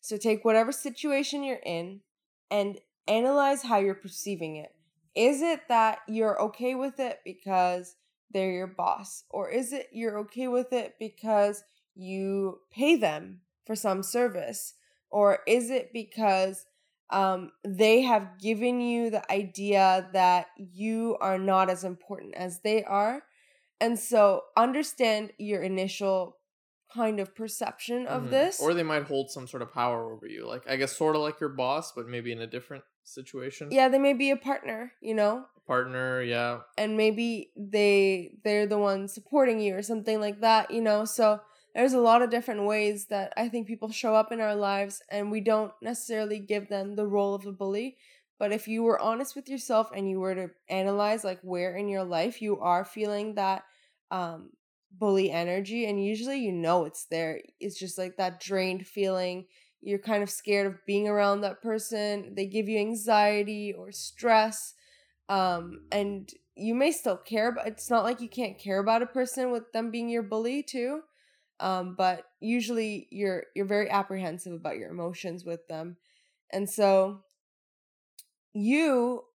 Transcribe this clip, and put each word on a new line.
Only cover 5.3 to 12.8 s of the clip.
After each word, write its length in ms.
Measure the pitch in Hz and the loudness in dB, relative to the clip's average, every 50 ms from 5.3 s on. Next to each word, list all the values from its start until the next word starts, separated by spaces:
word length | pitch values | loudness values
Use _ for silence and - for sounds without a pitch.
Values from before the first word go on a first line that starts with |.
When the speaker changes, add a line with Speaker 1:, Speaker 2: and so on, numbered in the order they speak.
| 294 269 | 4 4
Speaker 1:
it 180 | 311 339 330 311 - - | 2 0 0 -2 -2 2
that 300 | 247 226 220 220 214 - - - | 4 4 4 4 2 -2 -8 -6
you're 320 | 220 220 220 214 196 - | -2 0 2 2 2 2
okay 340 | 208 208 - - 240 254 262 | 0 -2 -2 -4 -4 -4 -2
with 260 | 254 269 277 254 - | -2 -4 -6 -4 -4
it 200 | 262 240 - - _ | -6 -6 -6 -10 _
because 720 | - 180 _ _ 196 190 185 180 180 180 180 180 - - _ _ _ _ _ _ _ | -16 -16 _ _ 0 2 2 2 2 0 -2 -6 -12 -20 _ _ _ _ _ _ _
they're 200 | - 196 190 190 | -4 -2 -2 0
your 160 | 180 180 185 185 | -2 -4 -6 -8
boss? 560 | 190 - 175 185 - 226 196 - - - _ _ | -6 -2 0 0 0 -2 -6 -16 -16 -18 _ _
Or 220 | - - 196 - | -8 -6 -6 -2
is 220 | - 240 262 233 | -2 -4 -4 -4
it 160 | 269 269 - - | -8 -10 -10 -10
you're 260 | - 226 233 226 208 208 | -10 -6 -6 -4 -4 -4
okay 280 | 214 208 - 240 262 254 | -8 -8 -8 -6 -4 -2
with 240 | 240 247 254 247 | -2 -2 -2 0
it 220 | 254 247 220 - - _ | -4 -4 -4 -6 -10 _
because 640 | 220 214 _ - - 220 214 208 202 208 208 208 - _ _ _ _ _ _ | -12 -12 _ -10 -2 2 4 4 4 2 0 -4 -12 _ _ _ _ _ _
you 640 | 190 185 185 190 190 190 196 196 196 196 190 180 - _ _ | -16 -12 -8 -6 -4 -4 -2 -2 -2 -2 -4 -4 -8 _ _
pay 260 | _ 214 | _ 0